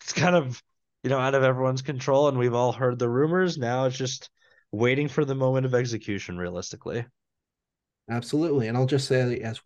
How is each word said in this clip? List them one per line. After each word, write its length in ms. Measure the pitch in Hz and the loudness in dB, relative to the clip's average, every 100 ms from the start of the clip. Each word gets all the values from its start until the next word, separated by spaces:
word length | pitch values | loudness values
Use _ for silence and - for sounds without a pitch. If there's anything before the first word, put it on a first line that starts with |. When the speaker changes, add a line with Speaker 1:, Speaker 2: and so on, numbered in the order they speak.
Speaker 1:
it's 140 | - | -8
kind 200 | - 175 | 0 4
of, 260 | 175 131 120 _ _ _ _ | 4 0 -6 _ _ _ _
you 60 | 127 | -2
know, 80 | 135 | 0
out 160 | 131 | 2
of 80 | 139 | 4
everyone's 380 | 131 127 131 131 | 2 2 0 -2
control, 460 | 131 131 127 135 147 | -4 -4 2 4 4
and 100 | 127 | 4
we've 160 | 123 | 2
all 180 | 120 123 | 2 0
heard 260 | 113 127 123 | 2 0 0
the 100 | 120 | 0
rumors. 500 | 120 156 180 185 151 | 2 2 2 0 0
Now 260 | 120 127 | -2 0
it's 120 | 131 131 | 0 -2
just 340 | 131 - - _ _ _ _ | -6 -8 -14 _ _ _ _
waiting 340 | 107 120 135 147 | 0 2 2 0
for 160 | - | 0
the 100 | 143 | 0
moment 320 | 135 131 131 127 | 0 2 2 2
of 80 | |
execution, 640 | 123 123 113 - 101 - 90 | 0 0 -4 -4 -6 -6 -6
realistically. 640 | 90 87 - - - 117 117 _ _ _ _ _ _ _ _ _ - | -6 -6 -10 -10 -8 -6 -8 _ _ _ _ _ _ _ _ _ -8
Speaker 2:
Absolutely. 600 | 117 - 151 165 143 110 | -6 -2 -2 0 0 0
And 80 | 123 | 0
I'll 100 | 131 | 2
just 200 | 139 135 | 0 2
say 340 | 127 123 120 | 0 0 -2
as 180 | 113 110 | -6 -10